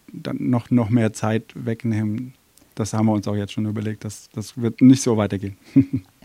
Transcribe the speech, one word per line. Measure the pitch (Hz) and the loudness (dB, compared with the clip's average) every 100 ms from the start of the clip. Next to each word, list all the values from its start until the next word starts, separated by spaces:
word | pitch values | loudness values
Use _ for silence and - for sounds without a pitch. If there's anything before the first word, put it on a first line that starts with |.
| - | -20
dann | - 135 127 | -12 -8 -4
noch, | 139 120 - | 0 0 2
noch | 123 104 | 2 4
mehr | 120 110 | 2 2
Zeit | - 110 113 - - | 0 -2 -2 -4 -10
wegnehmen. | 120 113 113 107 107 104 127 _ _ _ _ - | -8 -6 -4 -2 -2 -4 -8 _ _ _ _ -8
Das | 107 | -4
haben | 110 110 | 0 2
wir | |
uns | 104 104 | 2 -2
auch | 104 | -4
jetzt | 101 | -4
schon | - 107 | -4 -4
überlegt. | 107 107 107 | -4 -6 -8
Das, | 107 - - | -12 -14 -14
das | - 104 123 | -12 -12 -4
wird | 117 - | -4 6
nicht | 131 131 | 6 8
so | 123 110 | 4 0
weitergehen. | 98 98 101 - - | 0 -2 -6 -12 0
<laughs> | 269 - 123 - _ | 2 2 -4 -8 _